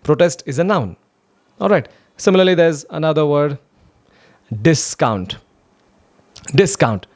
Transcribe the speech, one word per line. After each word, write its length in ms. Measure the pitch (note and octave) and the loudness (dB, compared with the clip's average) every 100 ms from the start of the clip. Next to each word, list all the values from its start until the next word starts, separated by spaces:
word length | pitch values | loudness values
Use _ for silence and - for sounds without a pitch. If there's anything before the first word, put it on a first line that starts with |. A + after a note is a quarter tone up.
Protest 400 | - D3 F3 E3+ - | -2 0 0 -2 -8
is 120 | C3+ | -4
a 60 | |
noun. 320 | F3+ G3 G#2 - _ _ _ _ _ _ | 0 0 -4 -10 _ _ _ _ _ _
All 80 | G3 | 0
right. 200 | G3 A#2 _ _ _ | 0 -2 _ _ _
Similarly, 380 | - F#3 F#3 | 0 4 4
there's 300 | F3+ E3 D3+ - | 4 2 0 -10
another 360 | D#3+ D#3+ D3+ D3+ | -6 -2 0 0
word, 320 | D3 D3 C#3+ _ _ _ _ _ _ _ _ _ A2 | 0 0 -4 _ _ _ _ _ _ _ _ _ -2
discount. 760 | B2 D#3 - - C3+ G#2 F#2 - _ _ _ _ _ _ _ _ _ - - | 2 2 0 -2 -2 -2 -6 -12 _ _ _ _ _ _ _ _ _ -18 -4
Discount. 520 | C#3 G3 - C3+ G#2 - | 0 2 2 0 -2 -8